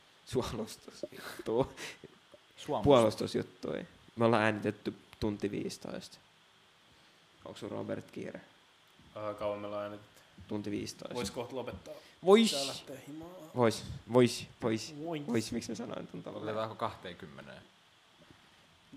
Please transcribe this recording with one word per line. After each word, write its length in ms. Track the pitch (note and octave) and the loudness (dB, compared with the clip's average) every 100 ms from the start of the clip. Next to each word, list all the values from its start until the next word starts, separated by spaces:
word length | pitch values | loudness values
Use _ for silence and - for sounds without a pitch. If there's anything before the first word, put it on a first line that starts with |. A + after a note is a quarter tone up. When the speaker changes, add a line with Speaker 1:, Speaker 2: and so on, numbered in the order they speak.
| - - - | -20 -20 -4
Speaker 1:
suolustus-, 800 | B2+ - A2+ A2 - - - - - - - | -2 -2 -4 -8 -10 -18 -12 -12 -10 -12 -8
tuu-, 280 | - A2+ C3+ - - - - - - - - - | 0 2 2 -2 -12 -12 -18 -20 -20 -20 -20 -10
Speaker 2:
Suomus. 280 | - B2 | -2 4
Speaker 1:
puolustusjuttuja. 1000 | C3+ C3 A2 - A2 - G#2 - - - F3 - - - | 10 10 10 4 -2 -2 -4 -8 -6 -6 -6 -16 -8 4
Me 80 | |
ollaan 180 | A2+ A#2 | 6 6
äänitetty 520 | A2 G#2 G2 G2+ - - - - | 4 2 -2 -2 -6 -8 -10 -4
tunti 300 | A2 G#2 G2+ | -2 -2 -2
viisitoista. 680 | G#2 G3 - - - - - _ _ _ _ _ _ _ - - - _ - | -2 -6 -8 -10 -10 -12 -20 _ _ _ _ _ _ _ -20 -20 -20 _ -16
Onks 160 | - G2+ | -14 -10
sun, 100 | G#2 | -8
Robert, 400 | G#2+ G#2+ G#2 - | -6 -6 -6 -8
kiire? 300 | - - - - - _ _ _ - - G#2+ | -10 -10 -10 -16 -20 _ _ _ -20 -16 -8
Speaker 3:
Äh, 200 | G#2+ G#2 | -6 -4
kauan 200 | G#2+ G#2 | -2 -2
meillä 180 | G#2 G#2 | -4 -6
on 60 | |
äänitetty? 280 | G#2 G#2 G#2+ - - - - | -6 -8 -16 -20 -20 -18 -8
Speaker 1:
Tunti 220 | G#2 G#2 | -6 -4
viisitoista. 440 | G#2 G#2+ - - | -4 -6 -10 -8
Speaker 3:
Vois 160 | B2 A#2+ | -6 -6
kohta 260 | C3 A#2+ C3 | -6 -8 -6
lopettaa. 380 | A#2+ - - - - - | -8 -10 -12 -16 -20 0
Speaker 1:
Vois. 260 | E3+ A3 A3 | 8 8 8
Speaker 3:
Tää 140 | C#3+ C#3 | 2 -2
lähtee 360 | B2 - C3 - | -6 -10 -14 -12
himaa. 200 | C#3+ - - - B2 | -12 -12 -14 -4 4
Speaker 1:
Vois, 280 | A#2 - - - - | 4 4 -4 -10 4
vois, 340 | A#2+ B2 - - - | 6 6 4 -10 -4
vois, 320 | A#2+ A2+ - D3 | -2 -2 -4 -8
Speaker 3:
Vois. 220 | E3 D#3 D3 | -6 -6 0
Speaker 1:
vois. 260 | A#3 - | 0 0
Miksi 180 | A#3 - | -4 -6
mä 40 | |
sanoin 320 | G#3+ A#3 - - | -8 -8 -10 -10
tunta 240 | E3+ E3 | -12 -10
lopettaa? 200 | G2+ - | -8 -6
Speaker 2:
Oletaanko 220 | G#2+ A2 | -4 -4
kahteenkymmeneen? 880 | G#2+ A2 - F#2 F2 E2+ C2+ C#2 C2 - _ _ _ _ - - - - - - - - | -4 -6 -6 -12 -12 -16 -16 -16 -18 -20 _ _ _ _ -20 -20 -20 -20 -20 -20 -20 -20